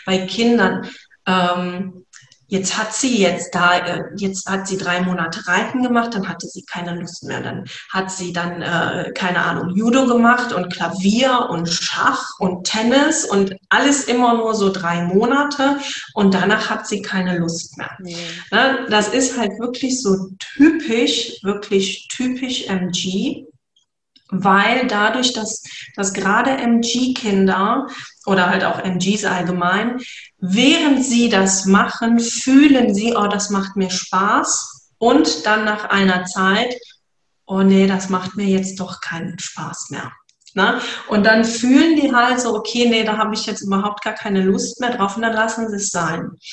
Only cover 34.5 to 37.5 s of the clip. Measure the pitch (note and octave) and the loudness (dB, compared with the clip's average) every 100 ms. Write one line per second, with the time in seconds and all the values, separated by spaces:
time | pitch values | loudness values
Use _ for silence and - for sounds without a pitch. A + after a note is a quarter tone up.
34.5 | - - - _ - A#3 C#4+ D#4+ - G#3+ | -4 -6 -16 _ 0 4 6 4 0 0
35.5 | G#3+ G#3+ G#3 - G3 F#3+ F#3 F3+ G3 F#3+ | 0 0 -2 0 2 4 2 -2 -2 2
36.5 | G3+ B3 - - _ _ _ _ _ - | 2 0 -6 -14 _ _ _ _ _ -6